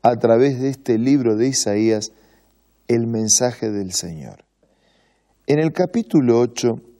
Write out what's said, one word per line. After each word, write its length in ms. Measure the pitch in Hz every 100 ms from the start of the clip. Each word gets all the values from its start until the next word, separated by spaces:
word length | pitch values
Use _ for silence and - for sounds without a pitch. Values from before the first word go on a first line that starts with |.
a 140 | 117 117
través 460 | 117 113 139 127
de 80 | 135
este 280 | 135 - 113
libro 380 | 127 143 117 107
de 140 | 123
Isaías, 640 | 127 107 104 113 107 107 _ _ _ _ _ _ _ -
el 180 | 120 117
mensaje 640 | 113 110 - 123 120 110
del 220 | 104 95
Señor. 540 | 92 87 80 64 50 _ _ _ _ _ _ _ _ _ _ -
En 140 | 147
el 140 | 160
capítulo 680 | 156 180 233 220 160 127 117
ocho 360 | 120 - 123 113 -